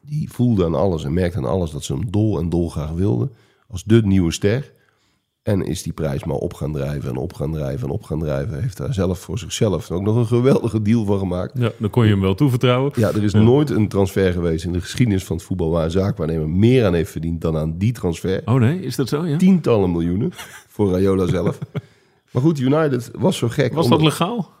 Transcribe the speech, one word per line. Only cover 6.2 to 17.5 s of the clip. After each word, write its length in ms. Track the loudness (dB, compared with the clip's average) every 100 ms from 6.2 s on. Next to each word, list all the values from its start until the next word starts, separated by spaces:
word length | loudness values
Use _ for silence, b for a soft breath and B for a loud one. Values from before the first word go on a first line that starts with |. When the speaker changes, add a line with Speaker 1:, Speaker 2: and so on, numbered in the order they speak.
Speaker 1:
maar 120 | -4 -4
op 180 | -6
gaan 180 | -6 -6
drijven 380 | -4 -4 -6 -6
en 60 | -6
op 160 | -8
gaan 200 | -6 -6
drijven 360 | -4 -6 -6 -6
en 60 |
op 80 | -8
gaan 160 | -6 -6
drijven. 420 | -4 -4 -4 -6
Heeft 160 | -8 -6
daar 180 | -6
zelf 240 | -2 -2 -4
voor 200 | -6 -10
zichzelf 520 | -8 -2 0 0 -4
ook 120 | -4
nog 140 | 0 0
een 100 | 2
geweldige 560 | 2 4 2 2 -2
deal 220 | 2 0
van 140 | 2 -2
gemaakt. 400 | -2 -4 -6 -2
Speaker 2:
Ja, 140 | -4 -2
dan 120 | 0
kon 140 | 4
je 60 | 4
hem 100 | 4
wel 140 | 2
toevertrouwen. 580 | 2 2 2 2 2 0
Speaker 1:
Ja, 140 | 0 0
er 140 | 2
is 100 | 2
Speaker 2:
Ja. 80 | 6
Speaker 1:
nooit 300 | 6 6 4
een 180 | 0 0
transfer 440 | 2 0 2 2
geweest 320 | 2 0 -2
in 80 | -2
de 80 | -4
geschiedenis 440 | -6 0 2 2
van 120 | -2 -8
het 80 |
voetbal 260 | -6 -4 0
waar 140 | 0
een 60 | 0
zaakwaarnemer 580 | 0 -2 -2 -2 -2 -2
meer 380 | 4 6 6 4
aan 80 |
heeft 160 | 2 -2
verdiend 300 | -4 -6 -4
dan 160 | -2